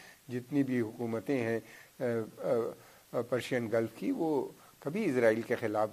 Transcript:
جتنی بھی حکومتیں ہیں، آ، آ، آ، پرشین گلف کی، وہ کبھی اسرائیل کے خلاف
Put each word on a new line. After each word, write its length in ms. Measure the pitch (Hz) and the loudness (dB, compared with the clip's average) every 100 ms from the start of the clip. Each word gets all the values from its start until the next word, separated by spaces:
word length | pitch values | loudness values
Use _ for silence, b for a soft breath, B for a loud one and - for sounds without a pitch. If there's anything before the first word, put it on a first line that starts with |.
| B B - | B B -8
جتنی 340 | 120 123 143 | -8 -2 0
بھی 180 | 127 123 | 2 2
حکومتیں 580 | 110 120 117 113 107 139 | 0 -2 -4 -4 -2 0
ہیں، 220 | 113 113 - B B - | 0 -2 -4 B B -6
آ، 40 | 123 117 110 - | -2 -2 -4 -6
آ، 80 | 175 120 117 - B B B | 0 0 0 -6 B B B
آ، 80 | 131 | -4
پرشین 480 | 117 123 - 127 113 | -2 -2 0 -2 2
گلف 260 | 113 113 - | 0 0 -2
کی، 140 | 196 | -2
وہ 360 | 262 160 143 - - B B | 0 0 0 -2 -8 B B
کبھی 260 | 151 190 | -6 -2
اسرائیل 380 | 202 127 117 113 | 0 4 6 4
کے 120 | 110 | 0
خلاف 340 | 117 110 107 110 | -2 0 0 0